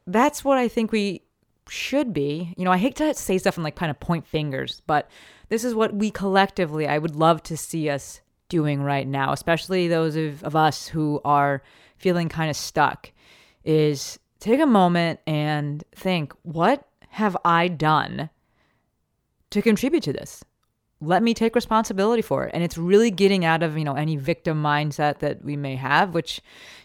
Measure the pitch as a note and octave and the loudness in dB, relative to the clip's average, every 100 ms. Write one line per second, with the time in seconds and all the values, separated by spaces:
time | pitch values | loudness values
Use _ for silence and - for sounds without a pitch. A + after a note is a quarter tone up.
0 | - G#3 C#4+ D4 C#4 C4 A#3 A#3+ A3 A3 | -2 2 2 0 0 2 2 -2 -2 0
1 | G3+ E3+ - _ _ _ - - - C#4 | -2 -6 -14 _ _ _ -14 -10 -2 -2
2 | B3+ D3+ C#3+ D3+ F3 F3+ F3+ F3+ B3+ C4 | 0 -2 -2 -4 -8 -4 0 2 2 0
3 | D#4 - - F#3 G3 F3+ D#3 - E3 C#3 | -2 -2 -2 0 0 -2 -4 -4 -4 -4
4 | - E3+ - D#3 D3+ C3 B2+ - - - | -2 -4 -2 -4 -4 -6 -8 -8 -2 -2
5 | - - - - - A3 B3 A3 A3 G#3 | -2 -10 -20 -20 -6 -4 -2 0 0 0
6 | G#3+ - G3 F#3+ G3 - E3 D#3 D3 D3 | -2 -2 2 2 2 0 -4 -2 -2 -2
7 | D#3+ D3+ D#3+ D#3+ - D#3+ - E3 D3+ C#3+ | -2 2 4 4 -2 -10 -6 -4 -2 -4
8 | - - _ _ - F3 D3+ C#3+ C#3 C#3 | -8 -18 _ _ -4 -2 0 0 -2 -2
9 | C3+ C3+ C3+ C#3 - E3 - F#3 E3+ E3 | -2 -2 -2 -2 0 -2 0 -2 0 0
10 | D#3+ D#3 D#3 D3 D#3 D#3 D#3 - - D#3+ | 0 -2 -4 -6 -2 2 2 0 -6 -2
11 | D3+ D3 C#3+ D3 C#3+ C3+ - _ _ _ | -2 0 2 2 2 0 -6 _ _ _
12 | F#3 F3 E3 E3 D#3+ C#3+ - D#3+ C#3+ - | -2 0 -2 -2 -4 -4 -4 0 0 0
13 | - _ _ - _ _ - D#3 D3+ C#3 | -12 _ _ -20 _ _ 0 2 2 0
14 | - - _ _ G3+ C4 D#4 G#3+ F3+ F3 | -6 -14 _ _ 0 2 4 6 6 4
15 | E3+ - - D3+ D3+ D3+ D3 D3 - - | 0 -2 -4 -2 -2 -2 -4 -6 -12 -8
16 | F#3+ F3+ D3 - - E3 F#3 C#4+ - _ | -4 -2 -4 -10 -8 0 2 2 -4 _
17 | _ - G#3+ F3+ F3 E3+ F3+ D3+ D3+ D#3 | _ -2 -2 0 2 2 2 0 2 2
18 | - B2 D#3 - _ _ _ _ _ _ | 0 -6 -10 -14 _ _ _ _ _ _
19 | _ _ _ _ _ G#3 A3+ G#3+ C4+ D#4+ | _ _ _ _ _ 0 2 2 2 0
20 | D3+ - - - - _ _ _ _ _ | 0 -6 -10 -18 -20 _ _ _ _ _
21 | D3+ F#3 A#3 A3+ A3+ A#3+ - A3 A3+ F#3+ | 0 2 2 2 0 0 2 0 0 0
22 | G#3 A#3 - C3+ B2+ - E3+ E3 E3+ G3+ | 2 0 0 -2 -2 -4 -4 -4 4 4
23 | A#3 F3 G3 G3 E3 E3 E3 D#3 D3+ C3+ | 4 4 2 4 2 2 0 -2 -2 -2
24 | D3+ D3+ C3+ E3 E3+ D#3 D3+ D3 D3+ C#3+ | -2 -2 -2 -4 -2 -2 0 0 -2 0
25 | D3 - D3 - C#3+ D3 C#3 C3 C3+ D3+ | -2 0 -4 -6 -8 -6 -6 -6 0 2
26 | F#3+ E3 - - - - - - | 2 -2 -6 -10 -16 -20 -20 -20